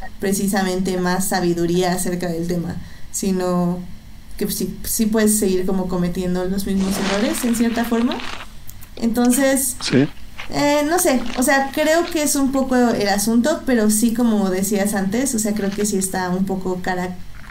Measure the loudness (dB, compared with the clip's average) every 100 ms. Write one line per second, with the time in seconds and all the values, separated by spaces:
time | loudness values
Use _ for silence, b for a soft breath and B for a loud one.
0 | -8 -4 -2 0 0 0 0 0 0 0
1 | 0 0 0 0 0 2 2 2 2 0
2 | -2 -2 -2 -2 -2 -2 -4 -6 B B
3 | B -4 -2 0 0 0 0 -2 -6 -12
4 | -14 -16 -10 -6 -4 -4 -6 -6 -4 0
5 | 2 4 4 4 2 2 2 0 0 -2
6 | -2 -2 -2 0 0 -2 0 0 0 0
7 | 0 0 0 0 0 2 2 0 0 2
8 | 0 -2 -6 -8 -12 -12 -12 -12 -14 -4
9 | -2 2 2 4 4 2 0 -4 0 2
10 | 2 -2 -10 -10 -6 0 2 2 2 2
11 | 2 2 0 0 2 4 2 0 2 2
12 | 2 0 0 2 2 2 2 4 4 2
13 | 0 0 2 2 2 0 2 2 4 4
14 | 2 2 2 2 2 0 0 0 0 0
15 | 0 0 0 0 -2 -2 -2 -2 0 0
16 | -2 -2 -2 0 0 -2 -4 -4 -4 -4
17 | -4 -6 -10 -12 -12